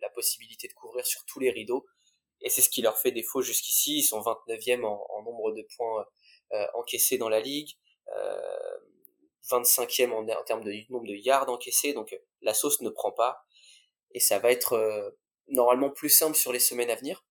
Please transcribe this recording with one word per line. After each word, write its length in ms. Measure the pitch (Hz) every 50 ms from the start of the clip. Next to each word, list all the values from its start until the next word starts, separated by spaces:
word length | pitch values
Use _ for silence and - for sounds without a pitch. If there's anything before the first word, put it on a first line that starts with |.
la 80 | 104 107
possibilité 580 | - 120 - - - - 117 117 113 - -
de 60 | - -
couvrir 320 | _ - 110 113 127 123
sur 180 | - - - -
tous 140 | - - 135
les 120 | 131 120
rideaux, 340 | 113 120 110 113 120 139 - _ _ _ _ _ _ _ _ _ _ _
et 80 | - -
c'est 120 | - -
ce 80 | 117 -
qui 120 | - -
leur 160 | 113 110 107
fait 140 | - - 127
défaut 300 | 120 113 113 - - 135
jusqu'ici. 560 | 123 120 110 - - - - - - 147 151
Ils 60 | 147 -
sont 180 | - 110 110
vingt-neuvième 640 | 104 117 113 - - 117 113 113 - 123 123 123 117
en, 200 | 107 104 101 - -
en 120 | 107 107 110
nombre 280 | 117 117 117 107 110
de 160 | 110 110 107 110 -
points, 300 | - 117 113 110 107 101 - _ _ _ _ _ _ _ - -
euh, 120 | 104 101 - -
encaissés 460 | - - - - - - - 127 120
dans 100 | 113 113
la 120 | 110 110
ligue, 280 | 113 135 139 151 151 147 - _ _ _ _ _ _ - 52
euh, 220 | 50 50 50 50 50 50 50 50 50 50 50 50 - - 50 50 _ - _ _ _ _ _ _ _ - -
vingt-cinquième 640 | 127 123 120 - - 131 120 117 - - 123 120 117
en, 80 | 110
en 220 | 110 110 107 - -
termes 180 | - 113 110 113
de 100 | 104 104 107 110 -
nombre 180 | 123 120 113
de 80 | 101 101
yards 340 | 101 107 127 139 135 131 127
encaissés, 440 | 123 120 - 123 - - - 147 139
donc, 200 | 117 107 - 95
euh, 40 | - - _ _ _
la 140 | - 110 107
sauce 260 | - - 147 147 -
ne 80 | 123 107
prend 220 | - - - 101
pas, 340 | - - 113 123 - - - _ _ _ _ - - - _ _ _ _ _ _ -
et 60 | 120
ça 200 | - - 104 95
va 120 | - 120
être, 220 | 127 123 - - 123
euh, 380 | 113 110 110 107 104 101 101 - _ _ _ _ _ _
normalement 440 | - 139 123 120 120 123 131 139 135
plus 180 | - - 151 147
simple 260 | - - 160 156 151
sur 160 | - - 139
les 80 | 123 120
semaines 300 | - - 123 123 120 120
à 60 | 113
venir, 280 | 113 131 147 190 - _ _